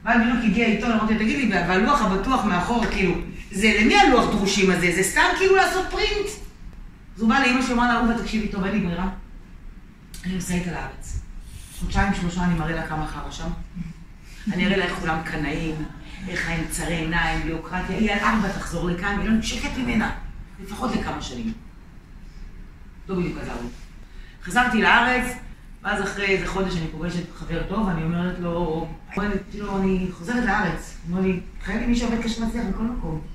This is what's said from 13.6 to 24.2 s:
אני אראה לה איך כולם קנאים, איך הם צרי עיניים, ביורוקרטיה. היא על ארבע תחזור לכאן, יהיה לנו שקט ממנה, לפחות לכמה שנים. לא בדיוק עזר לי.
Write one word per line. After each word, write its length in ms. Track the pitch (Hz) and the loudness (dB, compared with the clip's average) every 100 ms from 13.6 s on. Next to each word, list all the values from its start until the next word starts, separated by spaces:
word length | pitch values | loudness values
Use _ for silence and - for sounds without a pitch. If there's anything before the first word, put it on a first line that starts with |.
| - 175 165 - - - - - - | -8 -8 -10 -10 -16 -18 -18 -8 -4
אני 120 | 180 196 | 0 2
אראה 120 | 196 | 2
לה 80 | 175 | 0
איך 140 | 170 | -2
כולם 220 | 165 156 - | -2 -2 -2
קנאים, 500 | 160 147 160 165 156 151 - - - 190 | -2 -2 -2 -2 -4 -6 -10 -14 -10 -6
איך 220 | 175 165 | -4 -2
הם 160 | 165 151 | -2 -4
צרי 260 | - 156 165 | -4 -2 -2
עיניים, 460 | 160 170 165 165 | 0 0 0 0
ביורוקרטיה. 560 | 156 165 - 185 180 190 | -2 -4 -4 -6 -4 0
היא 140 | 214 | 2
על 80 | 208 | 2
ארבע 300 | 220 220 190 | 2 2 0
תחזור 400 | - - 170 175 | -2 -4 -2 -2
לכאן, 300 | 175 196 202 | -2 0 0
יהיה 120 | 214 | 2
לנו 120 | 220 | 2
שקט 340 | - 240 285 - | 2 -2 -4 -2
ממנה, 340 | 247 220 - - - - - - | 0 0 0 -4 -8 -12 -14 -14
לפחות 280 | 190 214 247 - | -12 -6 -2 -2
לכמה 260 | - 147 | -2 -6
שנים. 320 | - 123 113 113 - - - - - - - - - - - - - - - | -6 -6 -6 -6 -12 -18 -18 -20 -18 -18 -16 -14 -14 -14 -16 -16 -18 -16 -6
לא 80 | 185 | -2
בדיוק 220 | 160 147 | -2 -4
עזר 120 | 127 120 | -8 -8
לי. 60 | 120 - - - - - | -8 -12 -16 -16 -16 -16